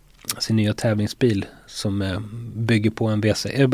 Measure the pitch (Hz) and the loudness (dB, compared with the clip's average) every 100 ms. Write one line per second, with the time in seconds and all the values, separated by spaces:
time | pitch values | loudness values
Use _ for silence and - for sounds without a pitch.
0 | _ _ - - - 113 104 107 117 107 | _ _ -10 -6 0 2 2 0 0 0
1 | 104 - 127 101 - - - - 104 98 | -2 0 2 2 -2 -12 -18 -8 -4 -2
2 | 95 92 107 117 117 104 113 113 107 - | -2 -4 -8 -12 -10 -4 2 2 2 0
3 | 113 107 107 104 - - 135 | 0 2 2 0 -2 2 2